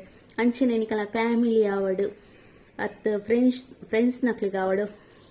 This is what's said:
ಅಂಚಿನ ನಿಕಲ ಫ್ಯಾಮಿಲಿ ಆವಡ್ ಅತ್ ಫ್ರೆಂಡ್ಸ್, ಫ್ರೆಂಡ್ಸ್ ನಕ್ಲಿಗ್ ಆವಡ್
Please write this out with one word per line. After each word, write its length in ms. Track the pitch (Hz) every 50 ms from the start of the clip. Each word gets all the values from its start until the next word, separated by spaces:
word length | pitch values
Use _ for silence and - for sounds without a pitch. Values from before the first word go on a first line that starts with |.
| 190 - - - - - - -
ಅಂಚಿನ 340 | 226 240 240 - 269 247 233 226
ನಿಕಲ 220 | 220 220 220 214 208
ಫ್ಯಾಮಿಲಿ 600 | 202 - 233 226 233 233 226 240 233 226 220 214
ಆವಡ್ 360 | 202 196 196 196 190 185 185 202 - - - - - - - - - - - - _ _ -
ಅತ್ 460 | - 208 - - - 220 208 208 208
ಫ್ರೆಂಡ್ಸ್, 360 | 214 226 240 254 254 247 - - - - - -
ಫ್ರೆಂಡ್ಸ್ 380 | - - 220 240 247 247 - -
ನಕ್ಲಿಗ್ 320 | 240 220 226 220 196 190
ಆವಡ್ 260 | 196 190 190 190 196 208 202 - - - - - - - -